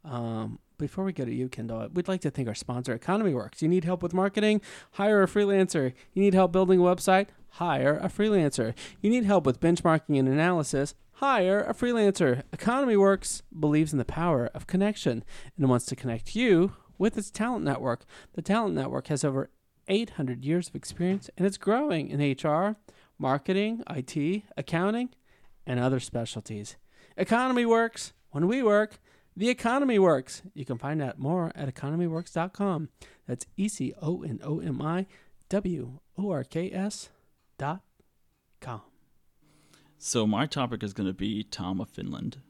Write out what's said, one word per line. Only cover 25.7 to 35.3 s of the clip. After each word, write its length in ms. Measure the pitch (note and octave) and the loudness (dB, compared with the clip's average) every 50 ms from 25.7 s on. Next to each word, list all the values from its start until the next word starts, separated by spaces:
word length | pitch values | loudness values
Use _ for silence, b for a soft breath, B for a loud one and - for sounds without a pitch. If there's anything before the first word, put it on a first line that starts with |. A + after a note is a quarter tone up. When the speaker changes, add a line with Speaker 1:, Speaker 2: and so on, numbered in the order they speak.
| B2+ B2 | -2 0
Speaker 1:
other 200 | B2 C3 C3 B2+ | 2 2 0 0
specialties. 760 | - - - A#2+ A#2 - - A2 - - A2 G#2 G#2 - - - b b b b b b b | -4 -4 -6 -6 -6 -6 -8 -12 -10 -10 -10 -10 -10 -12 -16 -20 b b b b b b b
Economy 480 | - F#3+ - A3+ A#3 B3+ C4 B3+ A#3+ A#3+ | -6 0 0 2 2 2 2 0 0 2
Works. 480 | A3+ A3+ A3+ A3+ A3+ - - - - _ _ _ _ | 4 4 4 2 0 -4 -10 -14 -14 _ _ _ _
When 160 | - C#3+ E3 | -4 0 0
we 160 | F#3 A#3 C4+ | 0 0 2
work, 380 | B3+ G#3+ G#3 G#3 G#3+ G#3 - _ b b b b b b b | 2 4 4 4 2 0 -4 _ b b b b b b b
the 120 | F3+ G3+ A#3+ | -2 0 0
Economy 480 | B3 - - A#3 B3 C#4 C#4+ C4 A#3 G3+ | 0 0 0 0 0 2 2 2 4 6
Works. 440 | F#3+ F3 D#3 C3 C3 - - - - F#3 _ | 6 6 4 2 0 -6 -16 -18 -18 -18 _
You 100 | D3+ C3 | -12 -8
can 140 | - C3 A#2 | -8 -8 -6
find 240 | - C#3 D#3 D#3 | -4 -4 -4 -2
out 160 | C#3+ B2+ - - | -4 -4 -6 -4
more 340 | C3 C#3 E3+ F#3 E3+ D#3+ - | -4 -2 -2 -2 -2 -4 -6
at 140 | - D3 C3+ | -6 -8 -8
economy 380 | - - - C#3+ D#3 E3+ F3 | -8 -6 -6 -4 -2 -2 -2
works 260 | E3+ D#3+ E3 F3 - | -2 -2 -6 -8 -6
dot 200 | - E3+ E3 F#3+ - | -4 -4 -4 -4 -4
com. 340 | - G3+ G3 F3+ D#3+ D#3+ - B B B B B B B | -4 -2 -2 -2 -4 -6 -8 B B B B B B B
That's 200 | - B2 - - - - | -10 -10 -10 -10 -14 -6
E 120 | - G3 G#3+ | -4 -4 -4
C 240 | - - C3 - - - | -4 -4 -6 -6 -6 -6
O 220 | - D3+ F3+ - | -4 -4 -4 -4
N 180 | - D3 - - | -6 -8 -8 -8
O 180 | - D3+ D3+ D#3+ | -6 -6 -6 -4
M 200 | E3 E3 C3 - | -4 -6 -6 -4
I 260 | C#3+ D#3 E3 F3+ G3 b b b b b | -4 -4 -4 -4 -4 b b b b b